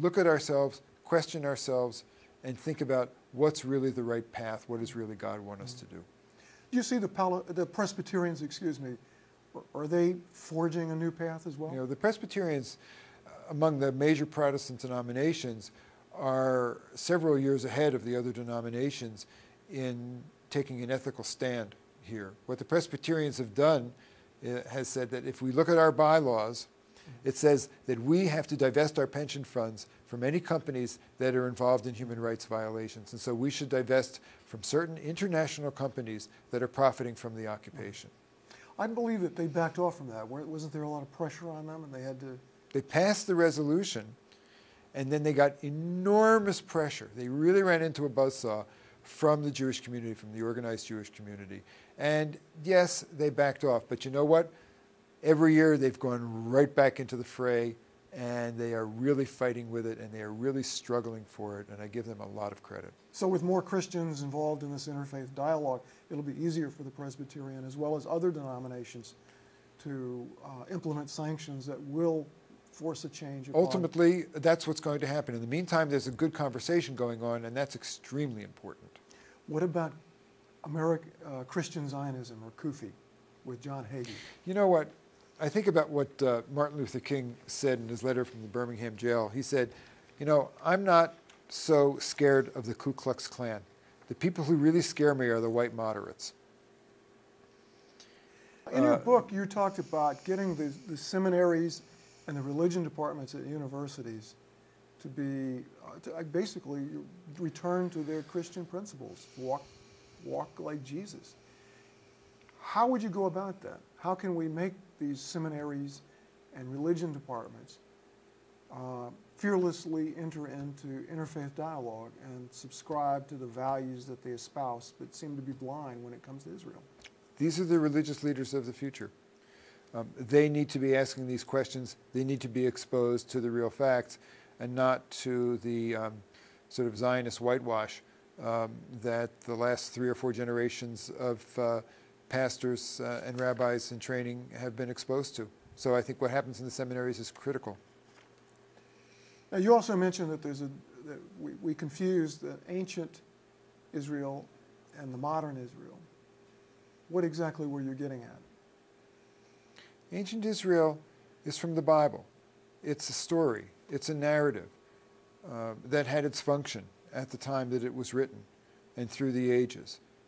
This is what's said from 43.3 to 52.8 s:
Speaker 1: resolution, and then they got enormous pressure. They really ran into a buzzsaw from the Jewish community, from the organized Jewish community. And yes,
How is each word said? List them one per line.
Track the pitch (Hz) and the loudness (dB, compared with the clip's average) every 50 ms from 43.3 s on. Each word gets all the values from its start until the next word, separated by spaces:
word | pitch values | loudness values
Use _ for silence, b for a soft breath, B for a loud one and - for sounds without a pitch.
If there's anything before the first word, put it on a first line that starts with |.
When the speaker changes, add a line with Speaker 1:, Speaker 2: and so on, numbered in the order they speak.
| 185 | 4
Speaker 1:
resolution, | 170 170 165 147 143 151 143 151 180 202 180 - 117 104 107 120 - - b b b b b b b b b b b b b b | 6 6 6 6 4 2 4 4 2 2 0 -4 -6 -8 -10 -14 -20 -20 b b b b b b b b b b b b b b
and | 139 135 131 | -6 -2 0
then | 147 151 147 | 0 2 2
they | 151 147 | 4 6
got | 135 143 143 143 - - | 8 6 6 6 0 -8
enormous | 143 147 156 160 175 175 180 185 196 202 214 220 220 220 226 208 202 180 - | -6 -6 -4 -4 -4 -2 0 2 6 6 8 8 8 8 6 6 2 -2 -2
pressure. | - - - 165 151 147 - - 107 104 107 | -4 -2 0 0 0 0 -2 -6 -12 -12 -10
They | 117 123 123 | -8 -6 -4
really | 131 143 156 170 185 196 196 | 0 4 6 6 6 6 6
ran | 185 175 165 | 6 6 4
into | 160 165 147 - 147 | 4 2 0 0 -2
a | 143 | 0
buzzsaw | 117 127 135 135 135 - - 113 107 107 104 B B B B B B B B | 4 4 4 4 4 0 -2 -2 -2 -2 -4 B B B B B B B B
from | - - - 156 151 151 151 147 | -18 -2 2 4 6 6 6 2
the | 147 | 0
Jewish | 135 123 135 131 123 - | -2 0 0 -2 -2 -2
community, | - 120 123 120 117 117 113 | -6 -8 -8 -6 -6 -6 -8
from | 110 - 107 | -10 -10 -10
the | 107 110 | -6 -4
organized | 113 113 117 120 120 117 113 110 - | -4 -2 -2 -2 -4 -4 -4 -4 -6
Jewish | - 113 107 104 104 | -8 -8 -8 -8 -10
community. | - - 107 104 104 101 101 95 98 98 - B B B B B B | -14 -16 -14 -14 -12 -12 -12 -14 -14 -14 -16 B B B B B B
And | B 143 147 151 151 151 151 147 - - - - 160 147 | B 0 2 2 2 2 0 -4 -10 -16 -20 -16 -4 2
yes, | 175 190 180 | 6 8 8